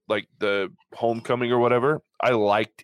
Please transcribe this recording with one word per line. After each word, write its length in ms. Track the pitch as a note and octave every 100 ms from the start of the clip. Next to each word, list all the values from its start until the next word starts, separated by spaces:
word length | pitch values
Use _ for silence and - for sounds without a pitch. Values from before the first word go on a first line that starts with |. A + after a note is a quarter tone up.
| -
like, 200 | G#2 - _
the 320 | G#2 G2+ F#2+ - _ -
Homecoming 560 | A#2 A#2 A#2 B2 A#2+
or 80 | A#2+
whatever. 420 | A#2+ B2 C3 D3+ - -
I 120 | -
liked 520 | B2 G#2 G#2 A2 -